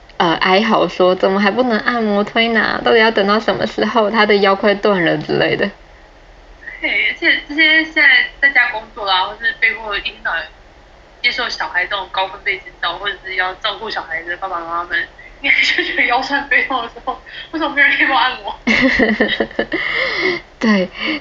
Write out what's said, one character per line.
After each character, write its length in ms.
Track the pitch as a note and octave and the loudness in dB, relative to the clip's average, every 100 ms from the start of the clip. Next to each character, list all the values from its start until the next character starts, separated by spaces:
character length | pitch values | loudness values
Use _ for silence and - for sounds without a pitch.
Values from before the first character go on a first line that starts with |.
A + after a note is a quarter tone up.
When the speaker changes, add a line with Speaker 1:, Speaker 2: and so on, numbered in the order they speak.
| - - | -14 0
Speaker 1:
呃， 180 | F3+ E3 | 0 2
哀 200 | F#3 F#3+ | 4 4
嚎 280 | A3+ E3+ E3+ | 4 2 2
说 260 | - F3+ | 2 2
怎 160 | F#3 G3+ | 4 2
么 100 | G3 | 2
还 80 | G3+ | 2
不 100 | A3 | 2
能 160 | B3+ G#3+ | 0 0
按 240 | - A#3 | 0 -2
摩 220 | A3 G3+ | 0 0
推 240 | G#3+ A#3 A3+ | 0 0 2
拿， 320 | A3+ - - | 2 0 0
到 60 | B3 | 4
底 80 | A#3 | 4
要 100 | A3+ | 4
等 120 | A3+ G3 | 4 2
到 100 | G#3+ | 2
什 160 | A3 | 2
么 100 | - | 0
时 200 | A3 - | -2 -2
候， 260 | G#3+ A#3+ G#3 | 0 2 2
他 160 | G#3+ G#3 | 2 4
的 80 | G3+ | 4
腰 180 | G3 G3 | 4 4
快 180 | G#3 | 2
断 300 | G3 G#3+ F#3+ | 2 2 2
了 120 | D#3+ D#3 | 2 0
之 160 | D3 | 0
类 200 | C#3+ D#3+ | 0 0
的。 160 | D3 G3+ - - - - - - - - - - - | 0 -4 -6 -20 -20 -20 -20 -20 -20 -20 -20 -18 -8
Speaker 2:
对， 300 | D#4 - - | -4 -2 -2
而 40 | |
且 260 | - E4+ - - | 0 0 0 -2
这 60 | |
些 300 | D4 D#4 D#4+ | 2 4 4
现 180 | D#4 D#4+ | 2 0
在 240 | C#4+ B3+ B3+ - | 2 2 0 0
在 100 | C4+ | 2
家 220 | B3+ A#3+ | 2 0
工 100 | A3 A3 | -4 -10
作 140 | A3+ G3 | -8 0
啦， 180 | F#3 | 0
或 120 | G3+ G#3+ | 0 -2
是 140 | A#3 - | -4 0
被 100 | G#3+ | -2
迫 220 | G#3+ A3 G3 | -2 -6 -6
一 40 | |
天 120 | F#3+ - | -6 -8
到 80 | G#3+ | -6
晚 100 | E3 D#3 - - - - - - - | -6 -8 -16 -20 -20 -20 -20 -20 -4
接 80 | C4+ | -4
受 180 | B3+ A3+ | -2 -6
小 200 | - D#3+ | -6 -4
孩 180 | F3+ F#3 | -4 -4
这 80 | |
种 140 | G3+ F#3 | -6 -6
高 160 | - F#3+ | -4 -4
分 140 | A3 | -4
贝 140 | G#3 F#3+ | -6 -6
指 80 | F3 - | -10 -6
导， 180 | F3 F3+ | -6 -4
或 100 | G3+ | -6
者 80 | F#3+ | -8
是 120 | F#3+ F#3 | -8 -4
要 180 | F#3 | -4
照 220 | F#3 G#3+ F#3+ | -4 -6 -6
顾 100 | A3 | -6
小 140 | F#3 | -8
孩 180 | E3 E3 | -6 -8
的 120 | E3+ F3 | -8 -8
爸 100 | F#3+ | -6
爸 100 | F3 | -6
妈 80 | E3 | -6
妈 180 | E3+ E3+ | -6 -4
们， 200 | E3+ F3 - - - | -4 -6 -12 -20 -6
应 80 | C#4 | -2
该 80 | - | 0
就 240 | - - | 2 0
觉 100 | E4+ | -2
得 80 | C4+ B3+ | -2 0
腰 140 | B3 | 0
酸 280 | C4 C#4 C#4 | 0 -4 0
背 160 | B3+ | 0
痛 180 | A#3+ B3+ | 0 -4
的 60 | A#3 | -6
时 60 | A#3 | -8
候， 160 | B3+ - - - - | -10 -10 -14 -18 -10
为 80 | D#4+ | -4
什 40 | |
么 80 | D4 | -2
没 80 | C4+ | 2
有 60 | C#4 | 2
人 100 | C#4+ | 2
可 60 | |
以 40 | C#4+ | 2
帮 80 | C4 | 2
我 40 | |
按 160 | B3+ - | 0 -2
摩？ 160 | - - - | -10 -6 -2
Speaker 1:
<laughs> 1900 | A3 B3+ - A3 G#3+ G#3+ - A3+ - - E4+ - - C5 F4+ F#4 F4 - - | 2 2 2 2 2 0 0 -4 -4 -4 -4 -4 -4 -4 -2 -2 -4 -8 -2
对， 320 | A3 G3+ F3+ - D#4+ D4+ | 2 2 0 -4 -6 -2